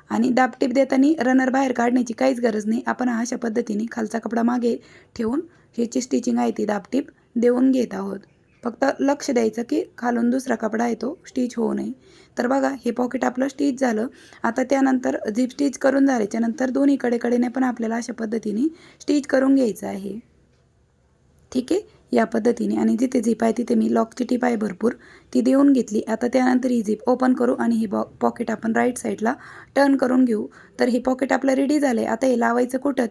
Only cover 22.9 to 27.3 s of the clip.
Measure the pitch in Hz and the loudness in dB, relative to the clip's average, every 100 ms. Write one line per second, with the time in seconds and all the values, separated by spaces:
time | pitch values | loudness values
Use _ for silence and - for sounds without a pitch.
22.9 | 226 254 254 220 220 226 220 233 226 220 | 2 0 0 0 0 0 0 0 2 2
23.9 | 226 226 - 233 240 247 226 208 180 220 | 2 0 -4 -4 0 0 -2 -4 -2 -4
24.9 | - - - - 247 233 269 285 262 220 | -4 -14 -20 -6 0 2 4 6 4 0
25.9 | 214 - 220 247 262 254 254 254 240 208 | -4 -4 -2 0 2 2 2 0 -2 -2
26.9 | 214 - 254 254 | -2 0 2 2